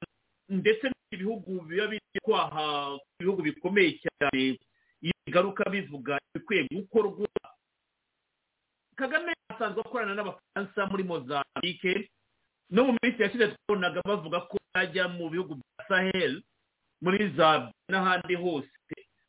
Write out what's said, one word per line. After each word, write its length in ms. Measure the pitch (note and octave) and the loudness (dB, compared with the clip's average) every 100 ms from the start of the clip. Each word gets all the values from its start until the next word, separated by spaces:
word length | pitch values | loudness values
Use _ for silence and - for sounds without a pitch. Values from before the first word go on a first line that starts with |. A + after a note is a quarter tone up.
| - _ _ _ - | -14 _ _ _ -4
ndetse 400 | F#3+ G#3 A3 C4 | 0 4 4 2
n'ibihugu 680 | B3+ - F3+ G3 A3 F#3 F#3 | -4 -10 -6 -4 -4 -6 -8
biba 240 | D#3+ F3 G#3+ | -4 -2 -2
biri 340 | G#3+ - G3 | -4 -6 -4
kwaha, 760 | - F#3+ D3+ D#3 D3+ C#3+ C#3+ C#3+ - - | 2 2 2 -2 -2 -2 -4 -8 -12 -4
ibihugu 240 | F3 G3 | -2 0
bikomeye 560 | D3+ - F3+ G3+ E3+ D#3 | 0 -2 0 4 4 2
cyane, 600 | E3 - C#3+ C3 C3 B2+ _ _ _ _ | -6 -2 0 2 2 0 _ _ _ _
iyo 120 | D#3+ - - | -6 -4 0
bigaruka 360 | F3 F#3+ G3 G3 | 2 2 0 -2
bivuga 480 | G3 C#3 C#3+ B2 C#3+ - | -2 -6 -8 -4 -4 -4
ibikwiye 280 | D#3 - F#3+ | -10 -2 0
gukorwa. 640 | C#3 F3 F#3+ A3 G3+ F3 G#3 - - - _ _ _ _ _ _ _ _ _ _ _ _ _ - | 0 -4 0 2 2 0 -4 -4 -8 -20 _ _ _ _ _ _ _ _ _ _ _ _ _ -6
Kagame 340 | C4 D#4 F4 E4 - | -2 -2 -2 -6 -8
asanzwe 320 | - G#3+ F#3+ | -6 -4 -4
akorana 320 | A3 A#3+ G#3 | -6 -4 -4
n'Abafaransa 720 | G3 G3 - _ G3 G3 - G3 | -4 -6 -8 _ -8 -6 -4 -2
muri 160 | G3 | -2
Mozambique. 1080 | F#3 D#3+ B2+ C#3+ C#3 - F3 E3+ F#3 F#3+ G#3 _ _ _ _ _ - | -2 -4 -4 -4 -4 -6 -6 -2 0 0 -2 _ _ _ _ _ 0
No 140 | F#3 | 4
mu 80 | C4+ A#3 | 4 4
minsi 200 | B3 A#3+ | 2 2
yashize 260 | G3+ A#3+ G#3+ | 2 2 0
twabonaga 520 | - - G#3 F3+ F3+ | 0 -2 0 0 -2
bavuga 380 | F#3 G3+ D#3+ E3+ | -2 -2 -2 -4
ko 180 | - G3+ _ | -4 -8 _
ajya 380 | F#3 F#3 F3 F3+ | -2 0 0 -2
mu 220 | F3 E3 | -2 -6
bihugu 240 | E3+ F3 | -4 -4
bya 280 | C#3 - - - | -8 -14 -12 0
Sahel, 540 | F#3+ F#3+ F#3 D3 D#3 - _ _ _ _ - | 2 2 2 0 -2 -10 _ _ _ _ -4
muri 280 | E3 G3+ G3+ | 2 2 2
za 360 | C3+ D#3+ D3 A#2+ - - | 4 6 6 0 -12 -4
n'ahandi 460 | F#3+ F#3 F3+ F3 | 0 2 0 0
hose. 360 | F3 F3+ D3+ - _ - - - _ | -2 0 -2 -6 _ -16 -16 -16 _